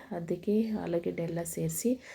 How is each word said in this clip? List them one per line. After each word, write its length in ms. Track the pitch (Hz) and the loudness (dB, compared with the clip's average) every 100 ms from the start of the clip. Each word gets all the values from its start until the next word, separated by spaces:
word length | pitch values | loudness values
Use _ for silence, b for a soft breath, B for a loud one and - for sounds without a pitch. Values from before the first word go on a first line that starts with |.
| - | 0
ಅದಕ್ಕೆ 600 | 175 165 175 - 208 226 208 | -4 -2 0 2 2 4 0
ಆಲೂಗೆಡ್ಡೆ 400 | 170 170 180 175 | 0 0 0 -2
ಎಲ್ಲ 200 | 170 165 | -2 -2
ಸೇರಿಸಿ 500 | 170 - 165 165 233 254 B | -4 -2 -2 0 2 0 B